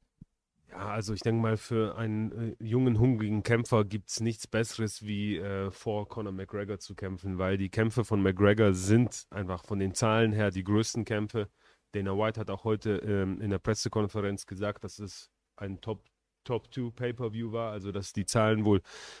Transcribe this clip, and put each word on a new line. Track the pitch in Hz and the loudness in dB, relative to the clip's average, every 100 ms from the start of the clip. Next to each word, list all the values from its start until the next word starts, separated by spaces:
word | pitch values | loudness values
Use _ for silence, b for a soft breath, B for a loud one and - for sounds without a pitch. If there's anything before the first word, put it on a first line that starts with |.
| _ _ - _ _ _ _ | _ _ -20 _ _ _ _
Ja, | 87 98 | -12 -6
also | 107 104 | -6 -4
ich | 104 | -2
denk | - 113 | 0 2
mal, | 113 110 | 2 0
für | - 117 107 - | 0 0 0 -2
einen, | 113 107 110 - 113 | -4 -2 -4 -4 -6
äh, | - | -6
jungen, | 113 120 131 113 | 0 2 4 6
hungrigen | 123 117 107 107 | 4 4 2 0
Kämpfer | - 117 117 117 | 2 0 2 2
gibt's | 104 104 - - | 2 -2 -6 -4
nichts | 113 110 - | -4 -4 -4
Besseres | 110 113 - 110 - | -2 -2 -2 -4 -4
wie, | 104 104 104 92 | -6 -4 -2 -4
äh, | 98 98 98 | -4 -4 -6
vor | 92 - 104 104 | -6 -6 -4 -6
Conor | - 104 | -8 -8
McGregor | 95 98 104 101 101 | -8 -8 -8 -6 -8
zu | - | -10
kämpfen, | 95 95 92 98 92 | -10 -8 -6 -6 -2
weil | 92 95 | 0 0
die | 95 | 0
Kämpfe | - 113 110 | 0 0 0
von | 107 107 | 0 2
McGregor | 95 92 101 107 107 | 4 6 6 8 6
sind | 92 95 110 123 - - | 4 6 6 6 0 -10
einfach | 98 95 90 | -8 -6 -6
von | - 101 | -4 -2
den | 95 | -2
Zahlen | 92 113 110 113 | 2 4 4 4
her | 107 104 | 4 2
die | 92 | 0
größten | 92 104 113 - | 2 2 2 -2
Kämpfe. | 107 107 107 117 104 _ _ _ _ | -2 -2 -2 -4 -6 _ _ _ _
Dana | 104 98 98 | -6 -2 0
White | 107 110 | 0 -2
hat | 107 | -6
auch | 98 | -4
heute, | 110 110 113 101 | 0 0 2 0
ähm, | 104 101 95 95 | 0 0 0 -2
in | 107 | -2
der | 95 | -2
Pressekonferenz | - 107 - - 104 107 98 101 - | 0 -2 0 0 0 -2 -4 -4 -8
gesagt, | 95 104 104 | -6 -6 -6
dass | 98 - | -10 -12
es | 101 - - _ _ - | -12 -14 -20 _ _ -12
ein | 101 95 | -10 -8
Top, | - 104 _ _ _ _ | -8 -10 _ _ _ _
Top | - 120 - | -6 -6 -6
Two | - 120 | -8 -8
Pay-Per-View | 117 123 117 120 110 117 | -6 -6 -4 -6 -6 -6
war, | 113 113 | -4 -6
also | 107 98 | -6 -6
dass | 98 95 | -6 -6
die | - | -6
Zahlen | 95 117 110 110 | -2 2 4 4
wohl | 107 98 B B B B | 6 4 B B B B